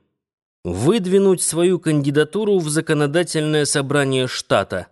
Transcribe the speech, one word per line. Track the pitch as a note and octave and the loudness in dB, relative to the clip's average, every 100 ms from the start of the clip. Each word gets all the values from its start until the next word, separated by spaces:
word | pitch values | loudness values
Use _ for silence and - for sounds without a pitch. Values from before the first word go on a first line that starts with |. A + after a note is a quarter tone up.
| _ _ _ _ _ _ | _ _ _ _ _ _
выдвинуть | F2 F2+ C3+ A3+ F3+ G3 G3 F3+ | -8 -2 0 0 2 2 2 2
свою | - D#3 F3+ F3 | -2 0 0 0
кандидатуру | E3 D3+ C#3 C#3+ D3+ G3+ G#3+ G3 | 0 0 0 0 0 -2 0 0
в | D3+ | 0
законодательное | D3+ D#3+ D3+ D3 D#3+ E3 D#3+ D3+ D3+ C#3+ | -2 0 0 0 0 0 -2 0 0 0
собрание | D3 C3+ C#3+ C#3+ C3 B2+ | 0 0 0 0 0 -2
штата. | - - A#2 G2 F#2+ F2 | -6 0 0 0 -4 -8